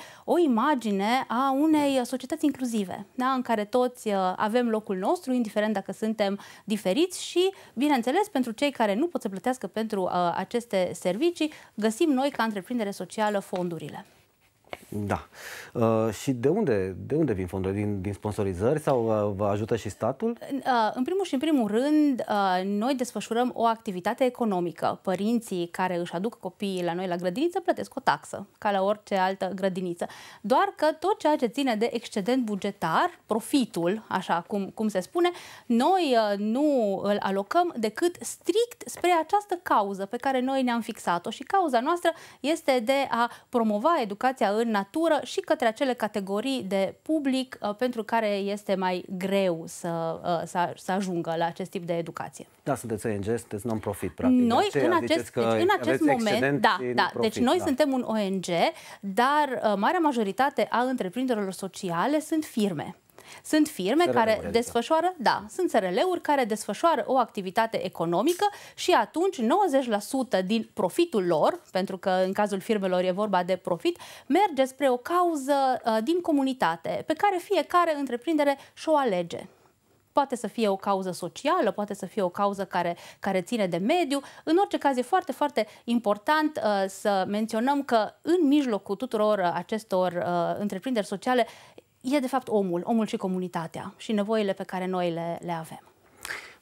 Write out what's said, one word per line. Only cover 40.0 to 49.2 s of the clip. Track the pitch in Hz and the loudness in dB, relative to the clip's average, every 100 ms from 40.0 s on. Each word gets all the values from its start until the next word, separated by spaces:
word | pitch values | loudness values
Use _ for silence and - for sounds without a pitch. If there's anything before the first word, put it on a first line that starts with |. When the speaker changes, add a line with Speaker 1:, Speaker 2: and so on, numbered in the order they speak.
| 196 | -6
Speaker 1:
pe | 240 | -4
care | 277 262 | -2 0
noi | 254 269 | 0 0
ne-am | 247 233 | 0 0
fixat-o. | 220 220 - 170 - | -4 -4 -2 -2 -2
Și | 214 | -10
cauza | - 392 339 240 | -2 0 2 2
noastră | 269 349 339 320 - - | 2 0 0 -2 -8 -6
este | 269 330 - 254 | -2 0 2 2
de | 220 277 269 | 2 0 0
a | 233 233 - _ | 0 -2 -4 _
promova | 247 220 208 285 339 | 0 2 2 2 2
educația | 220 202 254 262 208 208 | 0 -2 -2 2 2 2
în | 233 208 | 2 0
natură | 196 320 330 294 | 0 0 2 2
și | - - | 0 -4
către | - 311 233 | -2 0 0
acele | 220 277 | 2 0
categorii | 240 208 214 190 202 254 262 190 | 0 -2 -2 -2 -2 -2 -2 -2
de | 196 196 - | 0 0 -4
public, | - 311 277 262 254 - | -2 0 0 0 -2 -6
uh, | 208 | -6
pentru | 208 254 233 | -2 -4 -4
care | 208 226 214 | -2 0 0
este | 202 196 208 - | 0 -2 -4 -2
mai | 190 185 185 - | 0 0 -2 -4
greu | 185 | -6